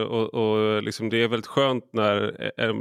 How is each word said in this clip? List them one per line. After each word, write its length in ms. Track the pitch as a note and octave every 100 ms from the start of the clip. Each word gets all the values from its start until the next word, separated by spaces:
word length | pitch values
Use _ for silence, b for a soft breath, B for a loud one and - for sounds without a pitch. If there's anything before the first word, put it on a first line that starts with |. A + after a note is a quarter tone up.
| A2
och, 280 | A#2 A2
och 500 | B2+ A2 G#2+ G#2+ G#2+
liksom, 260 | G#2+ - A2+
det 80 | A2+
är 40 | A#2
väldigt 200 | A#2 A2
skönt 360 | - C#3 B2+ -
när, 480 | A2 G#2+ G#2 G#2 -
ä-, 100 | - -
ä-, 160 | A#2 G#2+